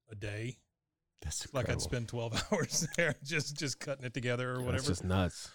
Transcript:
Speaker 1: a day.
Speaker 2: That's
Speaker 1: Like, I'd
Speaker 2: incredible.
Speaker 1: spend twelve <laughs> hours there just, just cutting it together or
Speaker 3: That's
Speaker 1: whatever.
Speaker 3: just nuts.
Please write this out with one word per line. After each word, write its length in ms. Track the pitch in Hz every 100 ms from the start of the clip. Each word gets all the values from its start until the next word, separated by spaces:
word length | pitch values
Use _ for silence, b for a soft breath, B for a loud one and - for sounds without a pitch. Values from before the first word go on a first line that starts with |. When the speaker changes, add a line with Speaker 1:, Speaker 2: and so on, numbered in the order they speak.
| -
Speaker 1:
a 40 |
day. 420 | 107 107 104 120 - _ _ _ _ _ -
Speaker 2:
That's 240 | - - -
Speaker 1:
Like, 120 | 135 117
I'd 60 |
Speaker 2:
incredible. 60 | 117
Speaker 1:
spend 260 | - 123 117
twelve 360 | 120 117 113 -
<laughs> 40 |
hours 340 | 190 135 - 165 -
there 180 | 165 139
just, 320 | 139 156 135 147
just 220 | 147 -
cutting 240 | - 135
it 100 | 123
together 360 | 131 120 123 127
or 40 | 127
Speaker 3:
That's 100 | 123
Speaker 1:
whatever. 200 | 127 135
Speaker 3:
just 180 | 90
nuts. 460 | 90 95 90 - -